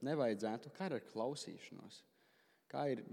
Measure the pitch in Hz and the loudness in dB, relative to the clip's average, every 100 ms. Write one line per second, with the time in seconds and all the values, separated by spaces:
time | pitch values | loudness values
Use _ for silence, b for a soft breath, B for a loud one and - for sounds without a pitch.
0 | 131 151 120 101 107 117 143 - 190 120 | 0 4 4 4 2 0 -6 -4 -2 -2
1 | - 110 123 147 - - - - 95 - | -2 0 0 0 -6 -10 -12 -14 -14 -16
2 | - b b b b b b 143 143 117 | -20 b b b b b b 2 4 2
3 | 104 | 2